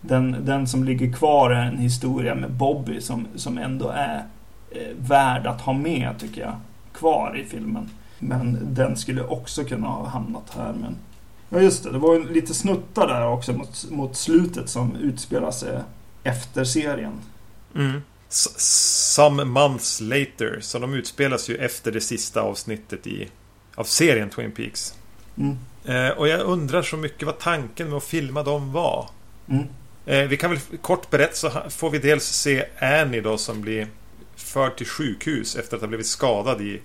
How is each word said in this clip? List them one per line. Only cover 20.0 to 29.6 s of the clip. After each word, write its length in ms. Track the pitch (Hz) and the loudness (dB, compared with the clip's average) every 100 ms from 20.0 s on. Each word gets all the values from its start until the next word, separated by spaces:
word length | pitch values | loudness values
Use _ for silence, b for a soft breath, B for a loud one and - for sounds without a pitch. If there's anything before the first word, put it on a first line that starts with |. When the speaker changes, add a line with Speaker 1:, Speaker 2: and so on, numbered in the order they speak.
Speaker 2:
later, 580 | 110 135 135 - 113 - | -2 0 -2 -2 -4 -4
så 180 | 104 123 | -6 -6
de 160 | 123 | -4
utspelas 560 | 135 - - 139 127 - | -4 -6 -2 0 0 -2
ju 60 | 120 | -2
efter 360 | 131 - - | -4 -2 -4
det 80 | 110 | -2
sista 400 | 104 113 - - | -4 -4 -4 -2
avsnittet 680 | 107 101 - 107 - 98 - | -2 -2 -8 -10 -8 -12 -8
i, 220 | 95 101 - - - _ | -10 -10 -14 -20 -20 _
av 100 | - | -8
serien 460 | 113 - 165 123 101 | -2 4 6 4 2
Twin 200 | - 113 | -6 -8
Peaks. 420 | 107 117 - - - - - - - | -6 -8 -8 -10 -12 -18 -18 -16 -4
Speaker 1:
Mm. 200 | 139 135 - - | -2 -2 -10 -16
Speaker 2:
Eh, 340 | - 127 127 - | -4 0 2 2
och 100 | 147 | 2
jag 120 | 165 | 2
undrar 420 | 190 180 143 160 | 2 0 2 0
så 140 | - 156 | 0 -4
mycket 300 | 151 - 151 | -6 -4 -6
vad 120 | - | -2
tanken 500 | - 170 120 - 165 | 0 0 -2 -8 -4
med 80 | 143 | -4
att 80 | |
filma 380 | - 165 139 139 | -2 -2 -2 -2
dem 300 | 143 147 139 | 0 0 0
var. 360 | 143 170 - - - - - - | 0 0 0 -4 -12 -18 -18 0
Speaker 1:
Mm. 160 | 135 | 0